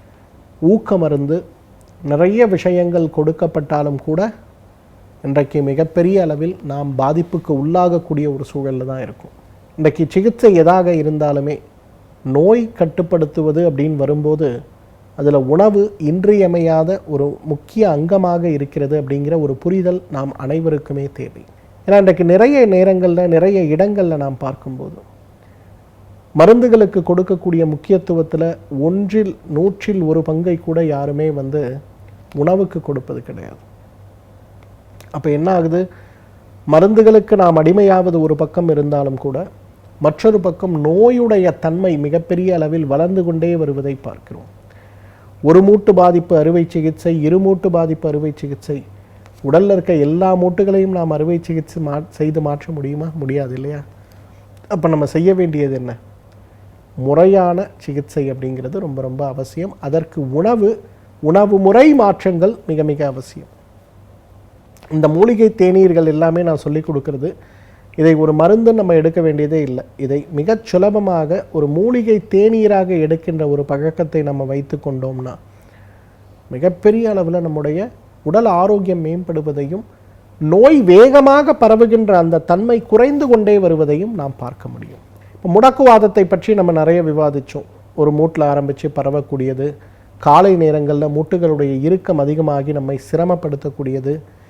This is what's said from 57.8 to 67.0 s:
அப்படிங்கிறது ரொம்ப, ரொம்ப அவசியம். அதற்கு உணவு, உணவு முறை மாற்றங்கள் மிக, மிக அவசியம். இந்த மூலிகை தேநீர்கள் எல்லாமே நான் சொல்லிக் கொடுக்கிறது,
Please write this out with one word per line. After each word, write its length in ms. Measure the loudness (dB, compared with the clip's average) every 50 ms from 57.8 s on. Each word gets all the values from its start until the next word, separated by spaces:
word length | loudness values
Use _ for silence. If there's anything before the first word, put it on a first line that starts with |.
| -14 -10 -8 -8 -8 -6 -6 -6 -4 -4
அப்படிங்கிறது 460 | -6 -8 -8 -8 -8 -8 -10 -10 -10 -8
ரொம்ப, 240 | -8 -8 -8 -8
ரொம்ப 240 | -8 -8 -8 -8 -8
அவசியம். 500 | -8 -8 -10 -12 -10 -10 -10 -10 -10 -12 -12
அதற்கு 540 | -8 -4 -4 -4 -4 -6 -8 -8 -6 -4 -2
உணவு, 460 | 0 0 0 2 2 2 0 0 -2 -8 -18 -20 _ _ _ _ _
உணவு 380 | 0 2 4 4 4 4 2 2
முறை 360 | 4 4 6 6 6 6 6
மாற்றங்கள் 640 | 6 4 2 0 0 -2 -2 0 2 0 0 0 -2 -6
மிக, 160 | -6 -4 -2
மிக 240 | -2 -2 -2 -2 -4
அவசியம். 420 | -6 -6 -8 -14 -16 -20 -20 -20 -20 _ _ _ _ _ _ _ _ _ -20 -20 -20 -20 _ _ _ -20 -20 -20 _ _ _ _ _ _ _ -12 -6
இந்த 180 | -2 0 2 2
மூலிகை 460 | 4 4 4 4 4 4 2 2 2
தேநீர்கள் 520 | 2 2 4 4 4 4 4 4 2 2
எல்லாமே 360 | 2 0 0 0 0 0 0
நான் 140 | -2 -2 -4
சொல்லிக் 300 | -4 -4 -6 -6 -4 -4
கொடுக்கிறது, 720 | -6 -6 -6